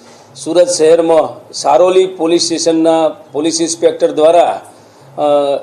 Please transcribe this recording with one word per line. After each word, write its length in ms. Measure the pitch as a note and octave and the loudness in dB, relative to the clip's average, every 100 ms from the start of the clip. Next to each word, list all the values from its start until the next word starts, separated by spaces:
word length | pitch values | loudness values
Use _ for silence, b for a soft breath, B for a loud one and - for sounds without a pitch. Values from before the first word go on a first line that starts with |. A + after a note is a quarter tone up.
| B B B - | B B B -14
સુરત 320 | D#3 E3+ F3 | -2 0 0
શહેરમાં 840 | E3+ D#3 E3 E3 D#3+ B2+ - - | 2 2 2 2 0 0 -6 -16
સારોલી 560 | - C#3+ D3+ F#3 F#3 F#3 | -6 0 2 4 2 0
પોલીસ 380 | - E3 E3+ E3 | -2 -2 -2 -2
સ્ટેશનના 640 | D#3+ E3+ E3 D#3+ D#3+ D#3+ | -4 -2 0 0 0 -2
પોલીસ 520 | D3+ - C#3 D#3+ D#3 | -4 -10 -6 -4 -4
ઇન્સ્પેક્ટર 500 | E3 - E3 E3 E3 | -6 -2 -2 0 -2
દ્વારા, 500 | D3 D#3 E3+ C#3 G2 B B B B C3+ C#3+ | 2 2 4 2 -2 B B B B -18 -6
અ, 60 | D3 C#3+ C#3+ C#3 | -2 0 0 -4